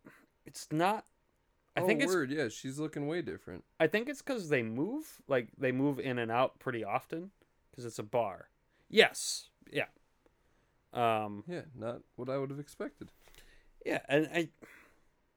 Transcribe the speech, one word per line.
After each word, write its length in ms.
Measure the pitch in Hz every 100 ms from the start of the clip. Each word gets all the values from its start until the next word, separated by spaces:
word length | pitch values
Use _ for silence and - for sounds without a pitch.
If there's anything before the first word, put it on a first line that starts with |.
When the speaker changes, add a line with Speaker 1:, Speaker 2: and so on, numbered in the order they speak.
| - - _ _ -
Speaker 1:
it's 260 | - -
not. 340 | 151 180 220 - _ _ _ _ _ _ -
I 60 |
Speaker 2:
Oh, 40 | 180
Speaker 1:
think 140 | 220
it's 100 | 269
Speaker 2:
word. 200 | 185 131
Yeah, 160 | 151 120
she's 300 | - 131 139
looking 280 | 156 151 143
way 140 | 175
different. 420 | 127 90 - 90 - -
Speaker 1:
I 80 | 160
think 220 | 208 247
it's 120 | 277
'cause 280 | - 247 165
they 140 | 139
move. 580 | 113 117 180 285 311 - -
Like, 220 | 131 110 -
they 140 | 131
move 280 | 127 139 131
in 180 | 135 123
and 140 | 113
out 280 | 117 131 -
pretty 240 | 135 117
often 480 | 101 120 - 165 190 - _ _ _ -
'cause 100 | 120
it's 140 | -
a 40 |
bar. 460 | 104 123 107 87 - _ _ _ -
Yes. 600 | - 180 - - - - _ -
Yeah. 160 | 143 107 _ _ _ _ _ _ _ _ _ _
Um, 520 | 123 117 110 107 104 170
Speaker 2:
Yeah, 180 | 175 - 123
not 260 | 113 120 - -
what 140 | 123
I 80 | 135
would 120 | 139
have 100 | 139
expected. 500 | 147 - 220 - - - - - - - - - -
Speaker 1:
Yeah, 160 | 143 -
and 180 | 143 151
I, 160 | 165 165 - - - - _ _ _ _